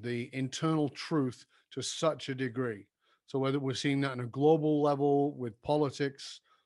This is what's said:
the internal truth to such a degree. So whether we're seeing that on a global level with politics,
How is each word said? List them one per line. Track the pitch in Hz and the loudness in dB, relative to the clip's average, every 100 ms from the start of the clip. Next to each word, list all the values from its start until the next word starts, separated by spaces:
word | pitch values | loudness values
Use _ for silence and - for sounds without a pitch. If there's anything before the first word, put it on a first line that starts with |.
the | 117 120 120 | -6 -4 -4
internal | 135 131 - 160 156 147 | -4 -4 -2 0 2 0
truth | - - 156 131 120 - _ _ | -4 -2 0 0 -4 -14 _ _
to | - | -8
such | 120 - 160 143 - | -6 -2 0 -2 -4
a | |
degree. | 131 131 113 123 101 95 _ _ _ - | -4 -4 -4 -4 -6 -14 _ _ _ -6
So | 139 | -2
whether | 135 139 | 0 0
we're | 135 | -2
seeing | 127 147 139 | -2 0 2
that | 139 | 0
on | 123 | -2
a | 123 | -6
global | 131 147 160 151 151 | 2 6 6 4 2
level | 147 143 143 143 143 135 | 2 2 4 4 2 -2
with | 123 - | -8 -6
politics, | - 151 143 - 139 135 - - _ _ | 0 2 2 0 -4 -6 -14 -16 _ _